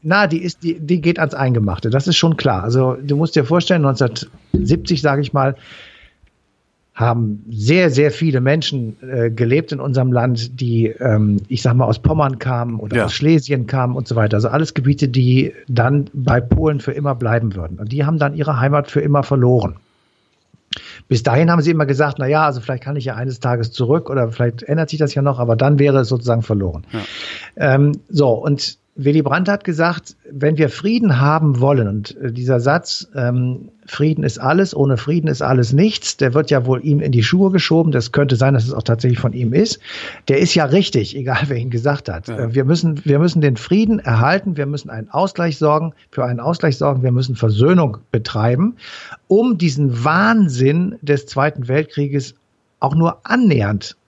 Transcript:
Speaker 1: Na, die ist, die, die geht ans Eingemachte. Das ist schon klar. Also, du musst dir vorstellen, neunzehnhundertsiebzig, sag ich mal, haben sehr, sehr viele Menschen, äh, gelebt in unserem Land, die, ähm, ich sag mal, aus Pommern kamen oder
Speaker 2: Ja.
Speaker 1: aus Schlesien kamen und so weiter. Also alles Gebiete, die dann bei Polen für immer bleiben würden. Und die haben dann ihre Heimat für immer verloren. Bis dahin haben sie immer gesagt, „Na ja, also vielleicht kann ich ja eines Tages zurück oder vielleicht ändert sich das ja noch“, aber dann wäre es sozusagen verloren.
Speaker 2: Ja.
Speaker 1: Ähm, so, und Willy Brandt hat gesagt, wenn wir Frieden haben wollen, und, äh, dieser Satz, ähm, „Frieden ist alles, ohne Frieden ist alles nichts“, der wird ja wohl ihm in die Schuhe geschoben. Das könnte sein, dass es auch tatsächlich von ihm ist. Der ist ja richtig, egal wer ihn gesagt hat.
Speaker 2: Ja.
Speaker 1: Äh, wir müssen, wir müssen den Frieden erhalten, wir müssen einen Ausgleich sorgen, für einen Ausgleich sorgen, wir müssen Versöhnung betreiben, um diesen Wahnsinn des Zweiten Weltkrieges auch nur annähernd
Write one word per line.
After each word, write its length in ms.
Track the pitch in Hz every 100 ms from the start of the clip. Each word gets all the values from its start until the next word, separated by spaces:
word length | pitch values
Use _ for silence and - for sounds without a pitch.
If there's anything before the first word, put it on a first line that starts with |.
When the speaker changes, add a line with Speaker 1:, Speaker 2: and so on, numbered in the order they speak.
| 156
Speaker 1:
Na, 200 | 190 202
die 120 | 160
ist, 220 | 175 -
die, 160 | 170 165
die 220 | 151 180
geht 180 | 156 170
ans 160 | 156
Eingemachte. 560 | 143 135 117 104 90 117
Das 160 | 127 143
ist 100 | 165
schon 200 | 170 160
klar. 260 | 135 95
Also, 340 | 113 123 131 127
du 140 | 139 143
musst 180 | 160
dir 100 | -
vorstellen, 380 | 123 170 170 180
neunzehnhundertsiebzig, 1200 | 143 123 127 110 - - _ - 113 151 - 160
sag 160 | 147 139
ich 140 | 143
mal, 240 | 143 135 135 - - - - - _ _ _ _ _ _ _ _
haben 500 | - 117 120 113 104 107
sehr, 400 | 113 107 170 180
sehr 220 | 131 147
viele 280 | 139 165 131
Menschen, 560 | 127 156 151 139 113 -
äh, 280 | 131 127 117
gelebt 420 | 113 117 135 165
in 80 | 143
unserem 320 | 131 131 127
Land, 480 | 123 117 117 117 -
die, 260 | 123 117 113
ähm, 520 | 113 127 107 104 104 101
ich 120 | 123
sag 140 | 131
mal, 120 | 123 120
aus 120 | 110
Pommern 400 | - 156 143 127
kamen 400 | - 123 120 113
oder 200 | 107 117
Speaker 2:
Ja. 60 | 110
Speaker 1:
aus 80 |
Schlesien 520 | - 143 160 139 139 117
kamen 300 | 135 127 135
und 100 | 120
so 80 |
weiter. 220 | 113 107 104
Also 120 | 110
alles 260 | 127 156
Gebiete, 340 | - 127 - 143
die 440 | 123 127 127 - - -
dann 420 | 117 117 143 143
bei 280 | - 123 123
Polen 380 | 120 - 156 143
für 140 | -
immer 240 | 135 143 127
bleiben 400 | 117 117 113 95
würden. 240 | 80 85
Und 100 | 104
die 140 | 135
haben 160 | 143 160
dann 160 | 143 151
ihre 240 | 147 139
Heimat 280 | 131 147 143
für 120 | 147
immer 240 | 147 143
verloren. 500 | 135 139 123 123 98 82 _ _ _ _ _ _ _ _ _ - - - -
Bis 160 | 120
dahin 260 | - 120 165
haben 120 | 170
sie 100 | 151
immer 140 | 165 147
gesagt, 320 | 135 147 135
„Na 80 | 131
ja, 180 | 151 156
also 140 | 127
vielleicht 240 | 110 127
kann 100 | -
ich 120 | 143 123
ja 100 | 110
eines 240 | 127 127
Tages 320 | 127 120 113
zurück 360 | - 120 160 -
oder 200 | 135 117
vielleicht 340 | 113 120 117
ändert 260 | - 151 156
sich 120 | 151
das 160 | 147 143
ja 60 |
noch“, 180 | 143 127
aber 160 | 120 117
dann 240 | 135 147
wäre 180 | 143 135
es 100 | 113
sozusagen 340 | 127 120 117
verloren. 420 | 113 107 95 80 -
Speaker 2:
Ja. 80 | 113 101 - - - - -
Speaker 1:
Ähm, 360 | 147 131 143 147 _
so, 200 | 151 139
und 480 | 110 156 143 - - _ -
Willy 220 | 139 147
Brandt 260 | 139 147 185
hat 140 | 202
gesagt, 520 | 196 156 165 165 - - -
wenn 240 | 139 143 156
wir 140 | 151
Frieden 500 | - 190 233 214 123
haben 400 | 139 156 156 127
wollen, 260 | 131 143 107
und, 300 | 104 101 -
äh, 160 | 135
dieser 280 | 117 123 127
Satz, 460 | 120 160 - - -
ähm, 540 | 139 120 123 123 127 - _
„Frieden 400 | - - 147 156
ist 140 | 143 -
alles, 360 | 127 165 190
ohne 220 | 147 139 123
Frieden 320 | 127 170 156
ist 140 | 135
alles 320 | 143 131 117
nichts“, 420 | 139 214 - - -
der 160 | 135
wird 180 | 127 147
ja 140 | 143
wohl 180 | 123 127
ihm 180 | 147 147
in 120 | 151
die 100 | 123
Schuhe 280 | 110 180 196
geschoben. 420 | 185 - 160 165
Das 200 | 135 113
könnte 240 | - 143 123
sein, 180 | 131
dass 100 | 135
es 80 | 117
auch 100 | 139
tatsächlich 360 | 113 113 127 123
von 160 | 120
ihm 180 | 117 120
ist. 280 | 131 226 - - - - - -
Der 100 | 139
ist 160 | 180
ja 100 | 175
richtig, 500 | 147 165 196 131 98
egal 280 | 139 127 127 143
wer 100 | 127
ihn 100 | 123
gesagt 400 | 117 127 143 -
hat. 200 | 92 92
Speaker 2:
Ja. 100 | 113
Speaker 1:
Äh, 160 | 117
wir 100 | 123
müssen, 400 | 135 165 170 147
wir 140 | - 143
müssen 240 | 175 170
den 160 | 147 123
Frieden 400 | - 196 220 220
erhalten, 580 | - 113 123 185 196 151
wir 80 |
müssen 240 | 139 143 -
einen 220 | 117 107
Ausgleich 480 | 139 190 - 170 147
sorgen, 340 | 151 151 165 - _
für 140 | -
einen 160 | 127 120
Ausgleich 380 | 123 170 165 127
sorgen, 240 | 143 131
wir 100 | 127
müssen 240 | 123 127 120
Versöhnung 600 | 113 107 135 185 151 104 _
betreiben, 640 | 117 110 110 113 123 202 240 - - - - _
um 300 | 196 254 202
diesen 460 | 170 135 143 117 127
Wahnsinn 880 | 165 214 226 185 123 131 156 185 233
des 240 | 143 143 -
Zweiten 420 | - 147 151 120
Weltkrieges 640 | 135 151 - 143 139 127 - _ _ _ _
auch 140 | 135
nur 240 | 151 165 -
annähernd 680 | - 240 233 139 101 104 - -